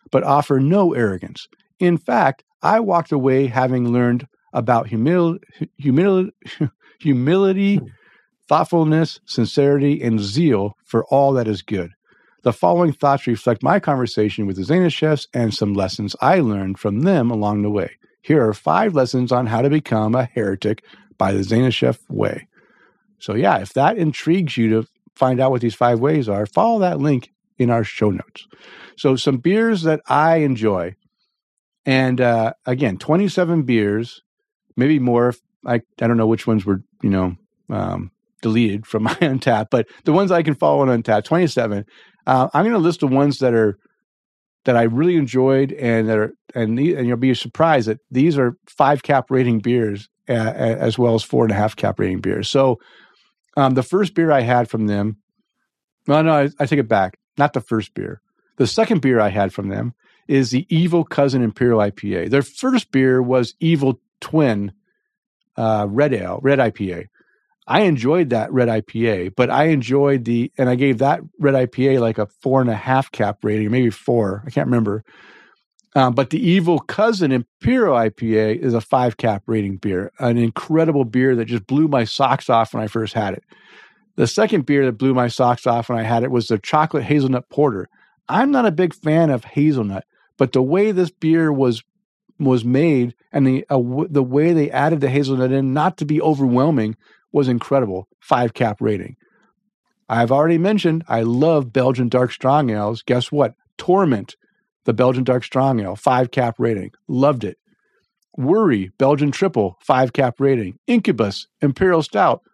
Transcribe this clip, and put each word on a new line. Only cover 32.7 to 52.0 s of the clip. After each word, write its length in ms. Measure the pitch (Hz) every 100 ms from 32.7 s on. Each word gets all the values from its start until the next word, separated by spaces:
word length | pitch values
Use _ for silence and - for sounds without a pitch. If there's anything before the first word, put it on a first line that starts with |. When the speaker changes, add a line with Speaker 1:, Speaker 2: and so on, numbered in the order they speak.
| 127 123 90
Speaker 1:
twenty-seven 680 | - 170 202 185 170 165
beers, 580 | 127 113 101 90 101 - _ _ _ _ _ -
maybe 240 | 139 151
more. 300 | 123 117 120
If 120 | - _ _ -
I, 100 | 120
I 320 | - - 117
don't 100 | 117
know 100 | 110
which 180 | 110 117
ones 180 | 110 95
were, 180 | 98 - _
you 80 | 104
know, 260 | 95 90 87 _ _ -
um, 420 | 101 92 92 92 _ _ _
deleted 440 | 113 113 110 104 -
from 180 | 107
<laughs> 60 | 110
my 60 | -
Untappd, 520 | 156 131 131 110 110
but 160 | 123 - -
the 80 | -
ones 180 | 165 196
I 120 | 175
can 120 | 160 139
follow 260 | 151 143 135
on 140 | 117
Untappd, 220 | 117 107
twenty-seven. 640 | - 165 165 127 113 101 107 - - _ -
Uh, 220 | 131 131
I'm 120 | 147 214
gonna 140 | 220
list 220 | 165 165
the 60 | 139
ones 300 | 135 143 131
that 140 | 127
are, 240 | 117 107 101 _ _ _ _ _ _ _ _ -
that 100 | 120
I 80 |
really 320 | 117 120 175 170
enjoyed 560 | 127 127 131 135 135
and 360 | - 120 113 110
that 80 | 107
are, 160 | 107 - _ 123
and 200 | 110 117
the, 180 | 160 156
and 120 | 123
you'll 100 | 120
be 180 | 131 120
surprised 520 | 117 - 165 143 110
that 120 | 107 -
these 260 | 127 165 143
are 200 | 123 - _
five 380 | - 139 143
cap 260 | - 135 -
rating 300 | 131 120 113
beers, 500 | 117 120 110 101 - _ -
uh, 60 |
a-, 460 | 120 110 - 117 113
as 180 | 113 117
well 160 | 120
as 80 | 113
four 200 | - 127 110
and 60 |
a 40 | 104
half 200 | 107 -
cap 240 | 101
rating 200 | 98